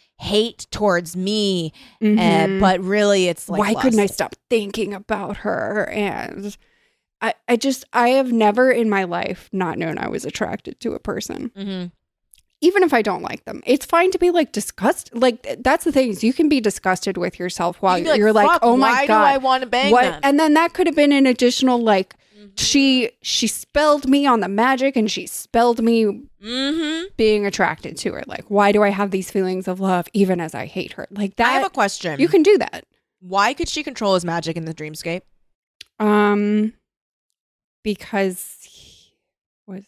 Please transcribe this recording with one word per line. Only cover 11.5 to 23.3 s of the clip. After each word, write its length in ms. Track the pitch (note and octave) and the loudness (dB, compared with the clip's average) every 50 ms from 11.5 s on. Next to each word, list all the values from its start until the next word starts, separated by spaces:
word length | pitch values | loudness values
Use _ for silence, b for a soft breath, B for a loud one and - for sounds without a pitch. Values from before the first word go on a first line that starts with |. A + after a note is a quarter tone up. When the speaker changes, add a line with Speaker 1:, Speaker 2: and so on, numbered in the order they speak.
| - | -12
Speaker 1:
Mm-hmm. 280 | G3 G3 F#3+ F#3+ F#3 F3+ F3 - _ _ _ _ _ _ _ _ _ _ _ _ _ | -12 -10 -8 -8 -8 -10 -12 -14 _ _ _ _ _ _ _ _ _ _ _ _ _
Speaker 2:
Even 220 | D4 F4+ G4 G4+ F#4 | 0 2 4 4 2
if 100 | D#4 C4+ | 2 2
I 80 | A#3 | 0
don't 200 | G#3 G#3+ F3+ E3 F3 | 0 0 -4 -4 -6
like 220 | - - - _ | -10 -12 -12 _
them. 180 | - - - - | -14 -16 -8 0
It's 200 | - C4+ C4 - | 0 0 0 0
fine 260 | - E4+ E4+ F#4 F#4 | 0 2 2 2 2
to 60 | F#4+ E4+ | 2 2
be, 120 | F4+ F4+ | 0 2
like, 200 | E4+ F4 D4 - | 2 2 0 0
disgust-, 580 | - - - - - - F#3 C4+ F4 - - - - | -4 -6 -8 -8 -8 -2 0 0 0 -2 -8 -12 -4
like, 260 | A#3 B3+ B3+ A3+ - - | 0 0 0 0 -2 -8
th-, 160 | A2+ B2 - | -10 -10 -4
that's 240 | - B3+ D4+ E4+ - | 0 0 0 0 0
the 60 | E4+ - | 0 0
thing 160 | C4+ C4 A#3 | 2 0 0
is 140 | F#3+ - G#3+ | -2 0 0
you 80 | A#3 - | 0 2
can 160 | - D#4 D4 | 2 2 2
be 100 | D4 C4 | 2 2
disgusted 580 | G#3+ G3+ - - - F#3+ F#3 - - G3 F#3 | 0 -2 -4 -2 -2 -2 -2 -2 -4 -6 -4
with 220 | F3+ F3 F3+ - - | -4 -6 -6 -6 -8
yourself 380 | F3+ F3+ - - E3+ F3 F3 - | -8 -8 -6 -4 -4 -4 -4 0
while 160 | G3+ F#3+ F#3 | 0 0 2
Speaker 1:
You 60 | F3 - | 2 2
can 40 | |
be 20 | D#4+ | 0
like, 80 | D4 G#3+ | 2 4
Speaker 2:
you're 140 | G#3 A3 G#3+ | 4 4 4
like, 140 | G#3+ G#3 D4+ | 6 6 4
Speaker 1:
Fuck, 100 | F4 E4 A#3 | 4 4 4
Speaker 2:
"Oh 120 | A#3+ A#3+ | 4 4
my 120 | C4 C4+ C4 | 4 4 4
Speaker 1:
why 100 | B3+ C4 C#4 | 4 2 2
do 40 | |
Speaker 2:
God, 160 | A3 G#3+ G#3+ - | 4 4 4 6
Speaker 1:
I 140 | C4+ C#4 | 4 4
wanna 280 | C4+ C4 C4 B3+ C4 C4 | 2 2 2 0 0 0
bang 260 | A3 A#3 B3 C4+ - | 0 0 0 4 4
Speaker 2:
what?" 100 | A3+ B3 - | 4 4 4
Speaker 1:
them? 160 | F3+ D#3+ D3+ - | 2 0 0 0
Speaker 2:
And 160 | C#4 C#4+ D4 | 2 4 4
then 140 | D#4+ D4+ D4 | 4 4 4
that 180 | D#4+ E4+ E4+ - | 4 2 2 0
could 140 | - F4+ | 0 0
have 80 | E4+ D4+ | 2 4
been 180 | D4+ D4 C#4+ C#4+ | 4 4 4 6
an 120 | C#4 C4+ | 6 4
additional, 540 | C4 B3 - B3 A#3+ - - C4 B3+ B3 A#3+ | 4 4 4 2 2 2 2 2 2 2 2
like, 340 | A#3 A3 G3+ F#3+ F#3+ - - b b b b | 2 2 2 2 0 -4 -10 b b b b
Speaker 1:
Mm-hmm. 120 | G#3 G#3 G3 _ | -20 -20 -16 _
Speaker 2:
she, 540 | - - - - C#4 C#4 C4+ C4 B3+ A3+ - - _ | -4 -2 0 2 4 4 4 4 2 0 -2 -6 _
she 260 | - - | -8 -6